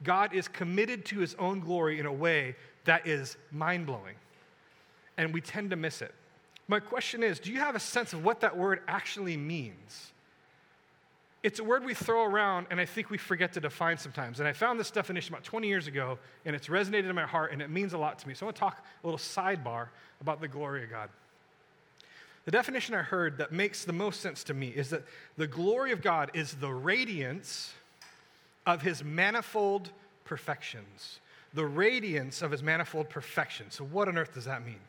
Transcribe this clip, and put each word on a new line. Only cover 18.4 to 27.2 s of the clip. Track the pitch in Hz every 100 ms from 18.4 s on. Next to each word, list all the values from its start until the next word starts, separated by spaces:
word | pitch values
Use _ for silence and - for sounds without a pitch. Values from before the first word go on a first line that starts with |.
I | 214
wanna | 208
talk | 196 - - -
a | 170
little | 160
sidebar | - - 190 185 123 117 117 - - -
about | 143 151
the | 156
glory | 139 147 139
of | 113
God. | 113 104 - _ _ _ _ _ _ _ _ - - - - -
The |
definition | 208 247 262 -
I | 208
heard | - 190 175 139
that | 151
makes | 170 202 -
the | 175
most | 170 202 -
sense | 185 139
to | -
me | 139 127
is | 127 131
that | 160 - - - -
the | 156
glory | 135 180 240 269
of | 208
God | 196 160 139
is | 160 147
the | 139 139
radiance | 127 147 226 254 175